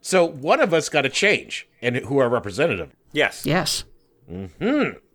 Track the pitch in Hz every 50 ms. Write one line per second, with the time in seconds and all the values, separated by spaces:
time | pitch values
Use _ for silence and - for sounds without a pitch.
0 | _ - 180 185 170 165 151 139 127 160 226 311 302 202 165 160 151 - - 151
1 | 135 135 - - - 202 196 120 - - - - - _ _ _ - 120 120 123
2 | - 107 135 139 131 120 120 117 107 107 95 104 147 170 123 90 80 71 _ _
3 | _ _ - 151 143 110 - - - 139 147 185 156 - - - - - - _
4 | _ _ _ _ _ - 85 90 98 92 - - 160 220 285 302 247 147 - -
5 | _ _ _